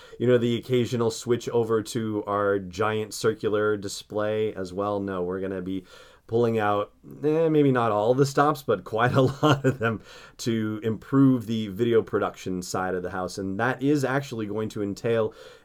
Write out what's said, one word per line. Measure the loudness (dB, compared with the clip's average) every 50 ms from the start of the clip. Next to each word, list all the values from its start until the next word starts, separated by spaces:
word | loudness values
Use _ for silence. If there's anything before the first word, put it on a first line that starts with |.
| -20 -16 -6 0
you | 2
know, | 4 4 4
the | 4 2 0
occasional | -2 -2 0 0 0 0 0 0 0 0 0
switch | -2 -4 -2 -2 -2 -2 -2 -2
over | -2 0 0 2 0 0
to | -2 -2 -4 -4 -2 -2 -2 -4 -2
our | -2 -2 0 2 2 0 0
giant | -2 -6 -4 -2 -2 -2 0 -2 -4 -6 -6
circular | 0 0 0 0 0 -2 0 0 2 2 2 0
display | -2 -4 -8 -10 -10 -12 -6 -4 -2 -2 0 0 0 -2 -2 -2
as | -6 -8 -6
well. | -4 -4 -2 -2 -2 -2
No, | -2 -4 -4 -4 -4 -4
we're | -4 -4
gonna | -4 -4 -6 -6
be | -6 -6 -6 -6 -8 -12 -20 -20 -20 -20 -20 _ _
pulling | -2 0 2 2 2 2 2
out, | 2 2 2 0 -2 -4 _ _ -20 -20 -12 -4
eh, | -2 0 2 2 2 4
maybe | 4 4 6 6
not | 4 4 2 2
all | 2 2 2 2 4
the | 4 2
stops, | 2 4 2 2 2 2 -2
but | 0 -2 -2 -2
quite | -2 -4 0 2 2 4
a | 4 4
<laughs> | 4 2 2 2
lot | 4 4 4 4 2
of | 0 0 2
them | -2 -2 -2 -4 -8 -14 -20 -20 -20 -20 -16 -6
to | -4 -2 -2 0 -2 -2 -4 -4
improve | -4 -4 -4 -4 -4 0 4 6 6 6 4 2 0
the | -2 -4 -4 -4 -4
video | -2 -2 0 4 4 2
production | 2 2 -2 0 0 -2 -4 -6 -6 -6 -4 -4
side | -6 -4 -4 -4 -2 -2 -4
of | -4
the | -4 -6
house. | -6 -6 -6 -6 -6 -6
And | -6 -4 -2 -2
that | -2 -2 -2 0
is | 0 2 2 2 0
actually | 0 -2 -2 -4 -4 -8 -6 -6
going | -4 -4 -4 -4 -4
to | -4 -4
entail | -4 -4 -4 -4 -2 0 0 2 0 -2 -4 -10 -20 -20 -20 -20